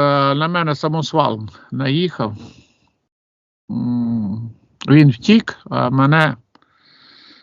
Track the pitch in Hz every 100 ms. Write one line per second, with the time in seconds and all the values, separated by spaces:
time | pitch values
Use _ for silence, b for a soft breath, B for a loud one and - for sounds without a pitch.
0 | 143 143 139 139 160 175 160 143 160 160
1 | 139 160 135 107 107 B B 131 135 147
2 | 180 - 110 104 B B B B B _
3 | _ _ _ _ _ _ - 117 123 120
4 | 117 117 101 113 117 - _ _ - 147
5 | 147 120 - 220 - - - 127 123 135
6 | 139 156 151 - _ _ b b b b
7 | b b b b